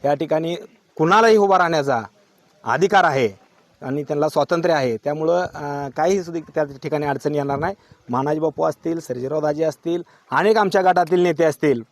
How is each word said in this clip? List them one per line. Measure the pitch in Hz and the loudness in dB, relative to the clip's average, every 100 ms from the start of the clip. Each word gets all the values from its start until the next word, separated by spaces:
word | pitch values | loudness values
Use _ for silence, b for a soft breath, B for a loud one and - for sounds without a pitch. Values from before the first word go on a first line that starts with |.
| 139 | 0
या | |
ठिकाणी | 143 156 156 165 175 - _ _ - | -2 0 -2 -2 -8 -12 _ _ -2
कुणालाही | 160 208 226 220 | 2 6 6 6
उभा | 202 185 | 4 4
राहण्याचा | 170 160 139 120 104 _ _ _ _ _ | 4 0 0 -2 -4 _ _ _ _ _
अधिकार | 117 131 190 196 | -4 0 2 4
आहे | 170 135 113 98 _ _ _ _ | 4 2 -2 -4 _ _ _ _
आणि | 127 143 | -8 -8
त्यांना | 143 147 151 | -4 -2 0
स्वातंत्र्य | 151 143 170 170 | 0 0 0 2
आहे, | 156 131 110 | 2 0 -2
त्यामुळं, | 143 151 160 175 | -4 -2 0 0
अ, | 180 156 147 143 139 139 | -2 -8 -10 -8 -8 -2
काहीही | 165 202 | 0 -2
सुद्धा | 170 170 156 - | -4 -10 -6 -6
त्या | |
ठिकाणी | 147 135 151 147 147 | -6 -6 -6 -4 -2
अडचणी | 139 147 147 | -4 -2 -4
येणार | 139 139 | -4 -4
नाही. | 165 202 b b - | -4 -8 b b -6
मानाजी | 123 143 156 | -4 -2 -2
बापू | 160 147 | -2 -2
असतील, | 160 - 165 165 | -4 -2 -6 -8
सर्जेराव | - 123 131 156 | -8 -8 -6 -4
दाजी | 151 147 | -2 -2
असतील, | 156 - 170 175 170 b _ | -4 -4 -6 -6 -8 b _
अनेक | 135 196 220 | 0 2 2
आमच्या | 202 196 | 2 4
गटातील | 185 180 165 180 | 4 2 2 2
नेते | 175 160 | 2 2
असतील | 165 - 151 120 113 | 0 2 0 0 -4